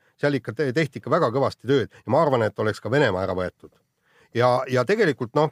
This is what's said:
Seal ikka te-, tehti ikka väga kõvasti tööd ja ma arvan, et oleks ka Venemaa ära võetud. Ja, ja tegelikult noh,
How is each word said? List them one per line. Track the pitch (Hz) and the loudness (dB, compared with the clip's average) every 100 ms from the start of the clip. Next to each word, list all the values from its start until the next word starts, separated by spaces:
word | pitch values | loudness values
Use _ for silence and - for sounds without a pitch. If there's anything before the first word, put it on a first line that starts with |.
| _ _ | _ _
Seal | 147 139 | -2 -2
ikka | - 110 | -4 -4
te-, | 143 | -2
tehti | 123 156 - | -2 -2 -4
ikka | - | -2
väga | 151 135 | 0 0
kõvasti | 123 120 - 113 | 0 -2 -4 0
tööd | 139 98 | 0 0
ja | - - | -8 -2
ma | 135 | 2
arvan, | 156 127 107 | 2 2 0
et | - | 0
oleks | 107 98 | -4 -4
ka | 107 | -2
Venemaa | 135 131 92 95 | 0 2 0 -2
ära | 92 | -4
võetud. | 90 - 78 _ _ _ _ _ _ 117 | -6 -8 -20 _ _ _ _ _ _ 0
Ja, | 123 123 131 | 2 2 0
ja | 123 120 | 0 0
tegelikult | 220 190 131 120 | 2 0 -2 -2
noh, | 147 151 | 0 0